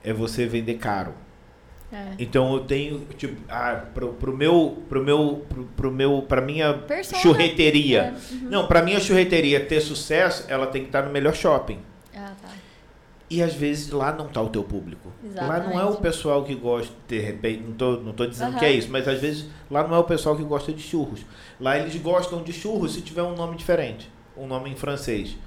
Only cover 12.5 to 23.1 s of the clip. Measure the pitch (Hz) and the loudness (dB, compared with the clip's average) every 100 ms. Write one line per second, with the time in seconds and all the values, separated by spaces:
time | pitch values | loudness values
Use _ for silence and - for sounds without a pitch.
12.5 | 196 - - - - - - - 165 170 | -20 -20 -20 -20 -20 -20 -20 -6 0 0
13.5 | 143 147 147 147 143 135 156 151 120 110 | 0 -2 -2 -4 -2 -2 -4 -6 -4 -2
14.5 | 110 98 104 82 82 90 - 220 190 135 | -2 -4 -6 -8 -16 -18 -18 -14 -8 -2
15.5 | 165 190 180 202 202 170 160 156 143 143 | -2 -2 0 0 0 0 0 0 0 0
16.5 | 127 120 120 113 - - 113 104 - 113 | -6 -2 -2 -2 -12 -6 -4 -4 -4 -4
17.5 | 110 113 110 127 120 110 110 123 - 240 | -4 -10 -2 0 0 -4 -4 -4 -2 -4
18.5 | 254 151 131 110 131 135 135 147 151 - | 2 4 4 0 -2 -2 -2 -2 -6 -10
19.5 | - - 143 151 170 170 160 156 151 151 | -18 -4 -2 2 2 2 0 0 -2 -2
20.5 | 143 143 156 - 165 131 104 - - - | -4 -4 -10 -6 -4 -4 -8 -14 -20 -20
21.5 | - 131 147 160 156 156 180 180 170 160 | -6 0 0 -2 -6 0 0 0 -6 -8
22.5 | 170 208 220 165 110 165 | -8 -4 -2 -2 -4 -8